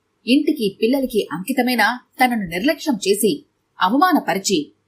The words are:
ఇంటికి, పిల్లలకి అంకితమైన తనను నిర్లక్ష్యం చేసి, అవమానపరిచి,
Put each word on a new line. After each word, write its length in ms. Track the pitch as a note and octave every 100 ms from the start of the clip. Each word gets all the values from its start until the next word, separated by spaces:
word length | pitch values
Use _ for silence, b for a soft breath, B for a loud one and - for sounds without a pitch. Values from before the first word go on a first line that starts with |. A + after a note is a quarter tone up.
| _ _ -
ఇంటికి, 520 | C#4 D4+ C#4+ G3+ -
పిల్లలకి 460 | A3+ C4+ B3+ G#3 -
అంకితమైన 640 | D#3+ F#3 B3+ A#3+ A#3+ G#3 B3 _ -
తనను 220 | B3+ A#3 F3+
నిర్లక్ష్యం 480 | F3 B3+ D#4 D#4
చేసి, 500 | G#3+ F#3+ G3+ G#3+ D3 - _ _ -
అవమానపరిచి, 920 | F#3 C4+ F#4 D4+ - F#3 G3 E3+ - _